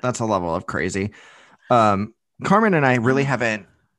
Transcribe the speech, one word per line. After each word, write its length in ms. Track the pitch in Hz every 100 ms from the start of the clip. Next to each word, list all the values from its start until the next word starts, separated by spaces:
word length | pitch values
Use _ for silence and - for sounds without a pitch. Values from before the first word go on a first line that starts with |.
that's 180 | 123 120
a 60 | 113
level 280 | 98 87
of 140 | 82 -
crazy. 440 | - 87 92 104 - - - - _ _
Um, 420 | 120 107 98 107 - _ _
Carmen 320 | - 196 220 165
and 100 | 139
I 100 | 127
really 260 | 113 135
haven't 420 | 139 127 117 107 - _ _